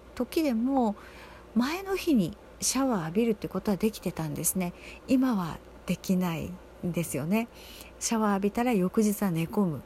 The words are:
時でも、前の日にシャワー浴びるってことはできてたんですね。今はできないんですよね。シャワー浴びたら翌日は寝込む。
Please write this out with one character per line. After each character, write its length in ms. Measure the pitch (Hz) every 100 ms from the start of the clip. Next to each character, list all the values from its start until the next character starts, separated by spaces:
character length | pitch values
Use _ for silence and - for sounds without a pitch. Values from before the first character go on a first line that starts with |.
| -
時 300 | - 247 339
で 100 | 302
も、 420 | 220 254 269 220 208 - - - - - 214
前 280 | 254 359
の 120 | 392 370
日 180 | 349
に 220 | 247 165 - - -
シ 200 | - 262
ャ 60 | 269
ワ 120 | 208
ー 20 | 160
浴 60 |
び 120 | 185 233
る 40 |
っ 40 | 214
て 120 | -
こ 140 | 190
と 100 | -
は 60 | 185
で 140 | 220
き 80 | -
て 120 | 180
た 160 | 160 156
ん 60 |
で 100 | 147
す 120 | 160 190
ね。 180 | 175 - - - -
今 280 | 254 262 202
は 220 | 165 - - - -
で 100 | 180
き 220 | - 185
な 180 | 180 156
い 160 | 156 180 - - 175
ん 60 |
で 120 | 170
す 140 | 160 143
よ 80 | 156
ね。 220 | 220 233 - - - - -
シ 160 | - 226
ャ 20 |
ワ 120 | 214
ー 20 |
浴 120 | 196
び 80 | 202
た 120 | 233
ら 100 | 247
翌 280 | 208 185 226
日 220 | 214 202
は 80 | 196
寝 120 | 160
込 180 | 165 208
む。 200 | 185 135